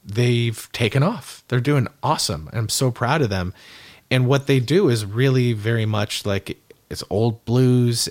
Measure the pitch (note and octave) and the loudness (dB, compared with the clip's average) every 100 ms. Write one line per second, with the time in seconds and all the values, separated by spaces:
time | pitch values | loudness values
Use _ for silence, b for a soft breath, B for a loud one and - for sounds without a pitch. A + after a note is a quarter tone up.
0 | - G2+ B2 A#2+ A#2 A2 - - A2+ A#2+ | -6 0 0 2 -2 -4 -12 -2 0 2
1 | D#3+ A3 - - - B2 B2 D3 A2+ _ | 0 -2 -12 -20 -4 -2 2 0 0 _
2 | B2+ D#3+ - E2 D#2 A#2 G#2+ - C3 A#2 | -2 -2 -2 -6 -6 -6 -4 0 -2 0
3 | A#2+ D#3 A#2+ G2 F2+ B B B B B | 0 2 2 0 -4 B B B B B
4 | _ B2+ B2 C#3 C#3 C3+ A#2+ E3+ F3+ A2+ | _ 0 4 2 2 0 2 2 4 2
5 | G#2 G#2+ C3+ C3 B2 A2 G#2+ A#2 A2 G#2+ | -2 0 2 2 2 0 -2 0 0 -2
6 | G2+ - G#2 G2 - - _ - _ - | -2 -4 -2 -4 -4 -14 _ -20 _ -14
7 | - G2 A#2 A2 - B2 B2+ B2 A#2+ A#2 | -4 0 0 -2 -2 2 4 4 2 0
8 | - | -4